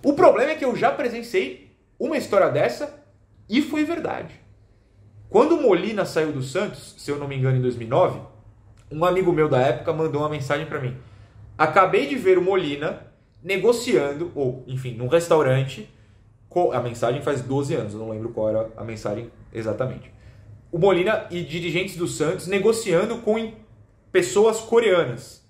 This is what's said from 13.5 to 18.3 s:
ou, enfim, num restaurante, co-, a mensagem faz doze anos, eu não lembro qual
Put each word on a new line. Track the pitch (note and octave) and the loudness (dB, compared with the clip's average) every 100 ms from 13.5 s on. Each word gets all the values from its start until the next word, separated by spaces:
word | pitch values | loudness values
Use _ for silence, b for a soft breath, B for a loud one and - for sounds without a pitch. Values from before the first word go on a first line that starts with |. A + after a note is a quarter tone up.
| F#3+ G3+ A#3 B3+ F#3 C#3 C#3+ E3+ - | 0 2 2 2 0 0 -4 -8 -4
ou, | B2+ C3 - | -4 -4 -10
enfim, | C3 B2+ | -10 -8
num | A2 B2 | -6 0
restaurante, | E3 E3 D#3+ C3+ C3 C3+ - - b b b b _ _ | 2 4 2 4 2 0 -8 -16 b b b b _ _
co-, | F3 F3 | 0 0
a | B2 | 0
mensagem | A#2+ A2 A#2 C3 | -4 -2 -2 -2
faz | D3+ C#3 | -2 -4
doze | A2 C3+ C3+ | -2 -4 -2
anos, | D#3 G#2+ | -4 -6
eu | G#2 | -8
não | A2 | -10
lembro | A2 | -8
qual | A2+ | -8